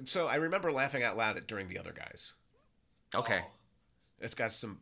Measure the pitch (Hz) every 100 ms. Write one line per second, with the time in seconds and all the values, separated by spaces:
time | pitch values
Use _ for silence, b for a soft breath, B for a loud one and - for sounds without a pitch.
0 | 131 190 160 143 160 190 175 139 135 139
1 | 120 101 110 92 - 107 92 92 90 -
2 | - - - - _ _ _ _ _ _
3 | _ - - 98 - - _ _ _ _
4 | _ _ 113 - 113 110 113 98